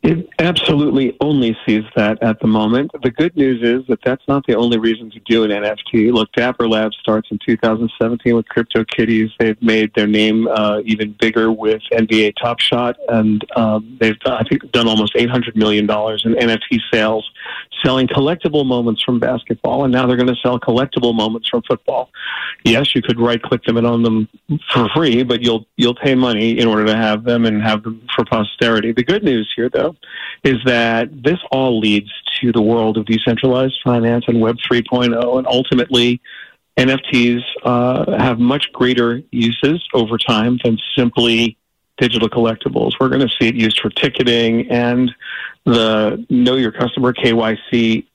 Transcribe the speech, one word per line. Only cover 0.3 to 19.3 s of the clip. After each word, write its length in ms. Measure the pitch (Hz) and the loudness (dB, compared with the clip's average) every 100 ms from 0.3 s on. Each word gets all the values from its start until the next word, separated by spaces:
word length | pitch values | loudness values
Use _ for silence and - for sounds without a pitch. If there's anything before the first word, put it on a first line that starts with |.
| - | -2
absolutely 760 | 165 175 - 147 147 123 127 - | 0 0 0 0 2 2 0 -2
only 360 | 143 147 120 113 - | 0 0 0 -2 -2
sees 180 | 107 107 | -2 -2
that 280 | - 104 107 | -2 -2 0
at 180 | 117 107 | -2 0
the 60 | 110 | 0
moment. 460 | 107 107 120 147 147 | 0 2 0 -2 -4
The 80 | 135 | -6
good 260 | 117 165 170 | -2 -2 2
news 260 | 135 123 | 0 2
is 240 | 117 120 131 | 0 -2 -2
that 100 | 117 | -4
that's 180 | - 127 - | -2 -4 -2
not 200 | 139 - | -2 0
the 80 | |
only 240 | 113 120 113 | 0 2 0
reason 320 | 113 110 117 | 0 -2 -8
to 100 | 110 | -18
do 240 | - 117 | 0 2
an 80 | 107 | 2
N 120 | 101 | 0
F 140 | 104 107 - | -4 -6 -4
T. 200 | 117 110 | 0 2
Look, 220 | 120 110 | 2 0
Dapper 360 | - 120 123 117 | -2 -2 0 0
Labs 280 | 110 110 - | 0 -2 -4
starts 300 | - 107 - | -2 -2 -2
in 80 | 104 - | -8 -2
two 100 | 113 | 0
thousand 360 | 117 110 117 - | 0 0 -2 -2
seventeen 340 | 117 117 127 | -2 0 0
with 120 | 117 110 | 0 0
CryptoKitties. 840 | - 113 117 110 - 113 113 110 - | -4 -2 -2 -2 -2 0 2 0 0
They've 220 | 113 107 | -2 0
made 300 | 117 110 107 | 2 2 0
their 120 | - 104 | 0 0
name, 420 | 107 107 110 113 | 2 2 2 0
uh, 320 | 110 104 104 | 0 0 -2
even 300 | 110 110 107 104 | -2 -2 -4 -2
bigger 320 | 113 113 113 | -2 2 0
with 300 | 110 110 110 - | 0 0 -2 0
N 140 | 117 110 | 0 2
B 180 | 110 | 2
A 80 | 107 | 0
Top 260 | - 120 120 | 0 -4 -2
Shot, 380 | - 123 120 117 - | -2 0 -2 -4 -2
and, 360 | 120 107 104 - | 0 2 0 -2
um, 440 | - 113 107 110 127 | -2 0 0 -4 -2
they've, 160 | 113 107 | -2 0
I 200 | 135 120 | -2 -2
think, 260 | 110 135 - | -2 -2 -2
done 160 | 123 117 | 0 2
almost 240 | 110 107 | 2 0
eight 160 | 123 120 | 0 0
hundred 260 | 127 117 110 | 0 -2 0
million 300 | 107 104 104 | 2 2 2
dollars 360 | 107 110 107 | 0 -2 -2
in 120 | 117 117 | 0 2
N 120 | 117 | 2
F 100 | 110 - | 0 0
T 100 | 117 - | -2 0
sales, 360 | 117 110 110 - - - - - - | 0 2 0 -6 -14 -14 -14 -14 -4
selling 220 | - 131 131 | 0 2 0
collectible 580 | - 139 175 170 151 | 2 0 0 0 0
moments 380 | 131 123 117 107 | 2 0 0 -2
from 160 | - 120 | 0 0
basketball, 680 | 123 | 0